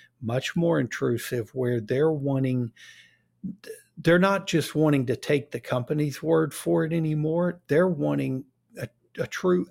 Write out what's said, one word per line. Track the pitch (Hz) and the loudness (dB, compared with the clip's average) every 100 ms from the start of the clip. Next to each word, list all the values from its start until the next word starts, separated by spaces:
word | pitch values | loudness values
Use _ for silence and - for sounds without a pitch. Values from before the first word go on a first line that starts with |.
| - - | -20 -10
much | 110 123 - - | -4 -4 -2 0
more | 170 160 | 2 2
intrusive, | 123 - 135 117 - 123 107 | 0 -2 -2 -2 -4 -6 -6
where | 131 123 120 | -4 -2 -2
they're | 107 131 156 | -2 0 2
wanting, | 151 139 135 131 127 120 - - - - _ _ _ 185 - - - _ - | 0 -2 0 0 0 -2 -8 -20 -20 -20 _ _ _ -12 -12 -16 -20 _ -4
they're | 160 175 | 4 4
not | 190 196 190 | 4 2 0
just | 170 151 | -2 0
wanting | 151 156 143 123 | 2 4 4 0
to | 117 | -2
take | - 147 - | 0 0 0
the | - | -10
company's | - 127 120 151 147 135 | -4 -4 -2 -2 -2 -2
word | 156 165 156 | 0 2 0
for | - - 170 160 | -4 0 0 0
it | |
anymore. | 165 156 151 156 165 180 170 - | 0 0 0 0 0 -2 -4 0
They're | 143 185 | 2 4
wanting | 151 147 143 135 131 - _ _ - | 2 0 0 -2 -4 -8 _ _ -12
a, | 127 _ _ - | -12 _ _ -8
a | 160 | -6
true | - 190 180 165 | -2 0 2 0